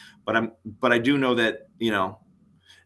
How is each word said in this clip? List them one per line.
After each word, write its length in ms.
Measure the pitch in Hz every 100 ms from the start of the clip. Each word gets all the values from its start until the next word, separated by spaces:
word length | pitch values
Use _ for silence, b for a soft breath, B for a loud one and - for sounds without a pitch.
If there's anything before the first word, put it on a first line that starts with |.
| B B
but 100 | -
I'm, 180 | 113 113 - 110 104
but 120 | 123
I 60 | 117
do 200 | 117 143
know 160 | 131
that, 340 | 120 113 104 - -
you 120 | 113
know, 280 | 104 95 - _ _ _ _ b b